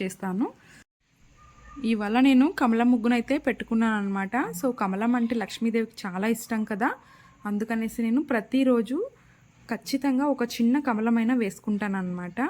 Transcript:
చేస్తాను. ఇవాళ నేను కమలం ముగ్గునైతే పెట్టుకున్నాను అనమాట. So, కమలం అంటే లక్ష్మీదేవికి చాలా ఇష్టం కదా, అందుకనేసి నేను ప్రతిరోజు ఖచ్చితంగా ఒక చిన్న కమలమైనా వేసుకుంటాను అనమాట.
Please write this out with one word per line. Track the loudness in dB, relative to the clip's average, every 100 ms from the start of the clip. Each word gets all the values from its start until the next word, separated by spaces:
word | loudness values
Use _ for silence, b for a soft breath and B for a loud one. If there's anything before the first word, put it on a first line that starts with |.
చేస్తాను. | -8 -6 -4 -2 -4 -6 B B _ _ _ _ _ _ -20 -20 -20 -6 -2
ఇవాళ | -2 0 4 6
నేను | 6 6 4
కమలం | 2 4 4
ముగ్గునైతే | 4 2 0 0 -2 0
పెట్టుకున్నాను | -4 -2 0 2 0
అనమాట. | -2 -4 -2 -2 -4 -2
So, | -4 -2
కమలం | -2 0 0 0
అంటే | 0 -2
లక్ష్మీదేవికి | -4 -4 -2 0 -2 -6
చాలా | -8 -4 -2
ఇష్టం | -2 -4 -4 -4
కదా, | -2 -2 -4 B B B B -6
అందుకనేసి | -4 -2 -4 -4 -2 0
నేను | 0 0
ప్రతిరోజు | -2 0 0 4 2 0 -4 -6 b b b _ _ -10
ఖచ్చితంగా | -10 -6 -2 0 2 0
ఒక | 0 -2 0
చిన్న | 2 2 0
కమలమైనా | 0 2 2 2 0
వేసుకుంటాను | 0 -4 -4 -4 -2 -4
అనమాట. | -4 -6 -8 -4